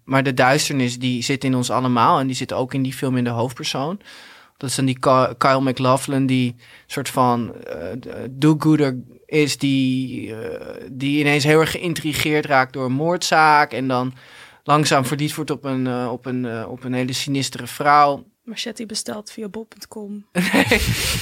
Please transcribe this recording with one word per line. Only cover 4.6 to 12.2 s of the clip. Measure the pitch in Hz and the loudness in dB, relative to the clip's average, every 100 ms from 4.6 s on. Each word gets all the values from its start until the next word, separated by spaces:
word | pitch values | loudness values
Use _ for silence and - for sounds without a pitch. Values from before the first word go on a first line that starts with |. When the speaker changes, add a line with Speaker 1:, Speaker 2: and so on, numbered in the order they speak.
| 131 | -6
Speaker 1:
is | - | -2
dan | 135 | 0
die | 127 | 2
Ky-, | 143 131 127 - | 4 6 4 2
Kyle | 139 131 | 2 4
MacLachlan | 135 123 131 135 - 135 135 | 2 0 2 2 0 0 2
die | 131 123 117 - - - | 2 0 -4 -16 -20 -12
soort | - 131 | -8 -4
van, | 135 123 120 110 - | 0 2 2 -2 -10
eh, | - 71 87 123 | -12 -10 -10 -10
de | - - 113 | -12 -12 -12
do-gooder | 135 151 156 156 151 139 127 - - _ | 2 2 4 4 4 2 -2 -10 -20 _
is. | 151 143 - | 0 0 0
Die, | 139 135 131 131 131 120 104 110 | 0 2 2 0 -4 -8 -10 -10
eh, | - - - - - | -10 -10 -12 -14 -14
die | 127 139 147 | -6 -2 0
ineens | 143 147 | 2 2
heel | 143 156 | 6 6
erg | 156 | 4
geïntrigeerd | - 175 151 151 143 | 0 -4 -4 -4 -2